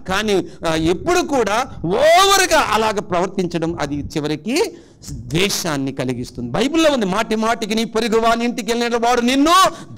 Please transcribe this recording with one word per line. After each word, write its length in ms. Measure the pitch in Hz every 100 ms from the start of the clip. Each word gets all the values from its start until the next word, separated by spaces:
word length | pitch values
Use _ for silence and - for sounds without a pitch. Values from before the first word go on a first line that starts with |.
| -
కానీ, 400 | 190 214 190 170 - 165
ఆ, 60 | 160
ఎప్పుడు 460 | 160 185 - 359
కూడా 440 | 320 277 202 214 269 - 160
ఓవర్‌గా 760 | 427 320 349 392 392 359 311 247
అలాగ 260 | 214 220 202
ప్రవర్తించడం 800 | - 175 190 196 175 170 165 170
అది 140 | 151 147
చివరికి 760 | 131 165 147 151 156 294 403 - - - -
ద్వేషాన్ని 800 | - 117 151 196 202 180 143 135
కలిగిస్తుంది. 600 | 135 131 120 123 - 120
బైబిల్లో 400 | 160 262 330 320
ఉంది, 120 | 269 196
"మాటి 300 | 196 226 220
మాటికి 400 | 220 233 214 220
నీ 80 |
పొరుగు 360 | 226 220 233 226
వాని 260 | 226 233 240
ఇంటికి 260 | 247 208
వెళ్ళిన 240 | 233 240 233
వాడు 260 | 233 247
నిన్ను 320 | 240 277 302 370 359 - -